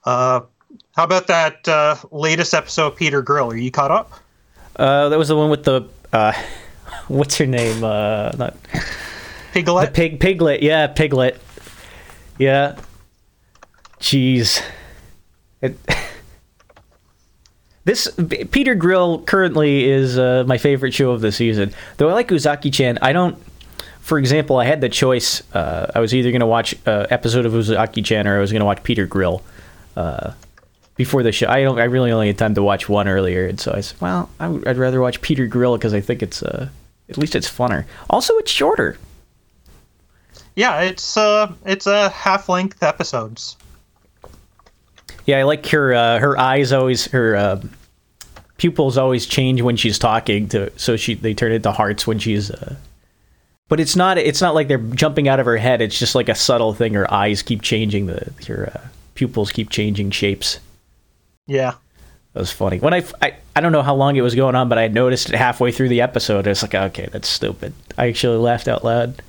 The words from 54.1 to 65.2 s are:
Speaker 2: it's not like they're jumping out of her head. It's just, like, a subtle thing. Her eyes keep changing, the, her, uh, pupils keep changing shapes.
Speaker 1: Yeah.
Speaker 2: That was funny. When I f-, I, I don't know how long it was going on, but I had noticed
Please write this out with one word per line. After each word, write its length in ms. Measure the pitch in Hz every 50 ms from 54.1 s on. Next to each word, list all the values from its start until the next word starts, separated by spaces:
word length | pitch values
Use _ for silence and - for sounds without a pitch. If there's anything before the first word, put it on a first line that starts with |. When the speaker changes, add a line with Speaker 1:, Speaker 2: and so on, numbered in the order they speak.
| 190 175
Speaker 2:
it's 220 | - 151 143 -
not 140 | 185 175 151
like 100 | 156 151
they're 120 | 135 143 127
jumping 500 | 113 110 120 120 156 156 139 151 143 139
out 100 | 135 135
of 80 | 131
her 120 | 120 117 110
head. 220 | 107 123 127 117
It's 160 | 113 107 -
just, 200 | - 120 113 -
like, 120 | 131 117 -
a 60 | -
subtle 380 | - - - 127 117 113 110 104
thing. 200 | - 117 113 107
Her 140 | 101 95 -
eyes 280 | - 101 101 107 104 101
keep 200 | - - 120 104
changing, 440 | - - 120 110 113 107 101 101 101
the, 260 | 90 85 - - - - - - -
her, 240 | - - - - -
uh, 140 | - - - - - - - _
pupils 380 | - 131 123 135 113 104 101
keep 180 | - - 110 104
changing 400 | - - 107 107 101 101 101 98
shapes. 480 | 95 - - 101 98 - - - - - - - - _ _ _ _ _ _ _ _ _ _ _ _ _ _
Speaker 1:
Yeah. 280 | - 139 135 131 127 - - _ _ _ _ - - - _ _ _
Speaker 2:
That 80 | _ -
was 100 | 95 90
funny. 280 | - - 98 98 90 90
When 140 | - 151 175
I 40 | 180
f-, 160 | 175 - - -
I, 120 | - 143 - - - - -
I 60 | 147
don't 120 | 156 170
know 100 | 160 151
how 120 | 135 139 143
long 220 | 139 135 139 143
it 60 | 135
was 120 | 123 123 117
going 220 | 123 135 131 123
on, 120 | 127 127 123
but 80 | 120
I 60 | 113
had 100 | 113 110 104
noticed 340 | 113 127 127 127 123